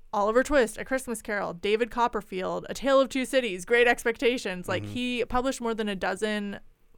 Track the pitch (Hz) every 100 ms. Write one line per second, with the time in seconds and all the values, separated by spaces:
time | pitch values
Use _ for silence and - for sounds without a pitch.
0 | - 214 202 226 262 285 226 - 202 262
1 | - 220 - 208 175 165 202 214 233 240
2 | 233 226 196 185 185 175 160 170 254 269
3 | 269 269 254 269 247 185 180 240 240 233
4 | - 220 240 247 214 185 180 185 - 202
5 | 247 247 - 247 254 262 233 220 208 196
6 | 190 196 214 208 202 202 - _ _